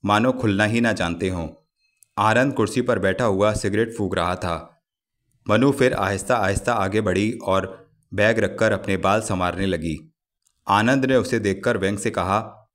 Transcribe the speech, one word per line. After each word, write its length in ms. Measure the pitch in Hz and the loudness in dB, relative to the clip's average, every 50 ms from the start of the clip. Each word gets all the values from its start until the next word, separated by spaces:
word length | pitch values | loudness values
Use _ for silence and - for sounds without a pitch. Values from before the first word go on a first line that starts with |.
| - | 0
मानो 260 | 98 104 107 117 131 | 2 2 4 4 2
खुलना 340 | 254 262 - 110 98 98 107 | 0 0 0 0 2 2 2
ही 160 | 104 113 117 | 2 2 2
ना 100 | 120 113 | 2 2
जानते 380 | 104 - 90 85 85 85 98 92 | 0 0 -2 -4 -2 -2 -2 -2
हों। 200 | 92 87 82 76 76 - _ _ _ _ _ _ _ _ _ _ _ - | -2 -4 -6 -8 -10 -16 _ _ _ _ _ _ _ _ _ _ _ 0
आनंद 360 | 104 110 110 120 131 143 139 | 2 2 4 4 2 2 2
कुर्सी 280 | 131 110 98 - 123 | 0 -2 0 0 -2
पर 180 | 123 127 120 95 | 0 0 0 0
बैठा 260 | 92 95 92 90 123 | 0 0 0 0 0
हुआ 280 | 110 98 95 101 107 107 | 0 2 2 2 2 0
सिगरेट 440 | - - 101 98 107 117 117 - - | 0 -2 -2 0 0 -2 -2 -2 -4
फूंक 180 | 101 92 90 | -4 -2 -2
रहा 200 | 90 85 87 90 | -2 -2 -2 -2
था। 340 | - - 87 85 78 - - _ _ _ _ _ _ _ _ _ _ _ _ _ _ _ - | -4 -4 -6 -6 -6 -8 -12 _ _ _ _ _ _ _ _ _ _ _ _ _ _ _ 0
मनु 220 | 107 113 131 143 | 2 2 4 2
फिर 220 | 139 139 127 123 - | 4 4 2 2 2
आहिस्ता 420 | - 98 95 101 98 - - 127 | 0 -2 -2 -2 -4 -2 -2 0
आहिस्ता 380 | 117 98 95 98 - - 123 120 | 0 2 0 0 0 -2 -2 -2
आगे 280 | 107 95 95 98 107 | 0 -2 0 0 0
बढ़ी 380 | 107 95 92 95 104 110 - - - | 0 0 0 0 0 0 -2 -4 -4
और 460 | 98 95 95 95 95 - - - _ _ _ _ _ - | -2 0 0 0 -4 -10 -16 -20 _ _ _ _ _ -2
बैग 260 | 95 101 110 113 110 | 2 2 2 4 2
रखकर 320 | 101 95 - - 110 110 | 0 -2 0 0 0 0
अपने 260 | 104 95 - 101 95 90 | 0 0 -2 -2 -4 0
बाल 240 | 85 95 101 110 | 2 2 2 2
संवारने 440 | 107 - 101 90 90 87 82 90 98 | 0 -2 -2 -2 -2 -2 -2 -2 -2
लगी। 500 | 95 90 82 80 82 78 76 - - _ _ _ _ _ _ _ _ _ _ _ - | -2 -2 -2 -4 -6 -6 -8 -10 -18 _ _ _ _ _ _ _ _ _ _ _ 0
आनंद 380 | 98 104 110 120 135 135 131 | 2 2 4 4 2 2 2
ने 100 | 131 131 | 2 2
उसे 240 | 123 107 127 127 113 | 2 2 2 -2 0
देखकर 380 | 101 101 95 95 - 120 117 101 | 0 0 -2 0 0 -2 0 0
व्यंग 200 | 92 98 104 104 | 0 -2 -2 -2
से 120 | - 117 | -4 -4
कहा, 600 | - 98 87 92 98 107 110 - - - _ _ | -2 -2 -2 0 0 -2 -2 -4 -12 -20 _ _